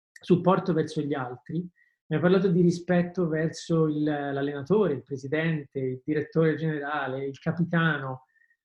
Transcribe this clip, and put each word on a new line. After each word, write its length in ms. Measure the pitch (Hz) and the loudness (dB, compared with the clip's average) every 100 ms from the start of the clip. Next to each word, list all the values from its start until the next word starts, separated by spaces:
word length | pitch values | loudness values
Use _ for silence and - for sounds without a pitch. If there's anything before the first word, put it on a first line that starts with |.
| _ | _
supporto 640 | - - 180 180 190 - | -6 0 2 4 2 2
verso 260 | 160 156 156 | 0 -2 -4
gli 140 | 143 | -4
altri, 520 | 143 123 127 - 160 180 _ _ _ - | -4 -6 -10 -8 -8 -8 _ _ _ -4
mi 60 | 156 | 0
hai 60 | |
parlato 260 | 175 190 190 | 4 4 4
di 120 | 175 | 4
rispetto 680 | 175 - - 175 175 - 165 | 4 2 2 0 0 -2 0
verso 580 | 156 160 - - 165 156 | 0 -2 -4 -2 2 2
il, 160 | 151 | 2
l'allenatore, 920 | 151 147 143 139 143 143 135 208 180 131 | 0 -2 -2 -2 -4 -4 0 2 2 -2
il 80 | |
presidente, 760 | - 135 135 156 165 156 139 139 | -6 -10 -4 -2 0 -2 -6 -6
il 220 | 131 127 | -4 -4
direttore 520 | - 151 151 160 160 151 | -4 -4 -2 2 2 2
generale, 720 | 160 151 143 151 135 135 139 | -2 -4 -4 -4 -4 -6 -8
il 140 | 135 | -6
capitano, 840 | 165 160 165 170 165 143 135 131 _ _ _ _ | -4 -2 0 2 2 0 -4 -8 _ _ _ _